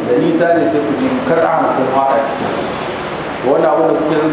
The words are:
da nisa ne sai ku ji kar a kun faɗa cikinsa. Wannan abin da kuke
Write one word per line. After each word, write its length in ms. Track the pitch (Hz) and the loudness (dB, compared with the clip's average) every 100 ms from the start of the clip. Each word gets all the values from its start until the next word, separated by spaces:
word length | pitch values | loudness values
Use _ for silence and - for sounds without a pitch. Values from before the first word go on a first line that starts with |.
da 140 | - - | 0 2
nisa 360 | 165 160 170 170 | 2 2 2 2
ne 100 | 147 | 2
sai 140 | 147 | 0
ku 140 | 147 131 | 0 0
ji 120 | 131 123 | 0 0
kar 160 | 117 165 | 0 0
a 240 | 160 160 131 131 | 2 0 0 0
kun 120 | 131 | 0
faɗa 280 | 135 135 - | 2 2 2
cikinsa. 420 | - - 107 - - - - - - - - - | 0 -2 -4 -4 -6 -6 -6 -8 -8 -8 -8 -4
Wannan 220 | 120 156 165 | 0 2 2
abin 200 | 151 160 | 2 2
da 60 | |
kuke 240 | 151 151 156 160 | 0 0 0 0